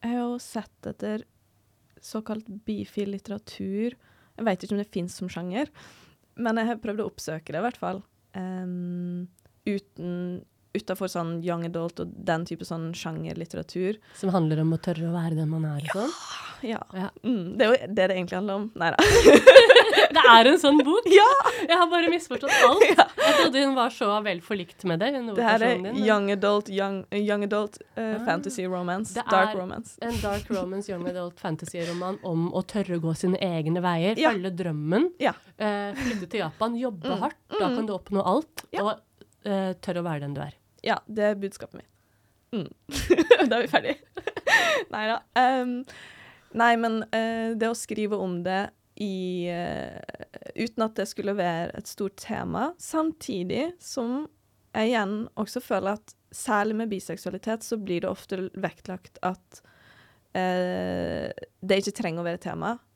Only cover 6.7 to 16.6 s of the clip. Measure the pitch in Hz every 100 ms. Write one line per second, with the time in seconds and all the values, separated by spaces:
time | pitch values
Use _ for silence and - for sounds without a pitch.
6.7 | 233 220 208 202 - - 156 - 156 226
7.7 | 240 175 196 - _ _ 190 185 185 185
8.7 | 180 175 175 175 175 180 _ _ _ -
9.7 | 202 - - 175 175 180 180 - _ _
10.7 | - 220 190 190 185 165 170 175 170 170
11.7 | 170 170 - 175 - 190 165 170 165 180
12.7 | 165 165 170 170 160 165 165 170 - 160
13.7 | 180 185 214 _ - 196 185 160 156 160
14.7 | 160 - 165 165 170 165 160 156 160 156
15.7 | 147 156 190 247 349 - - - -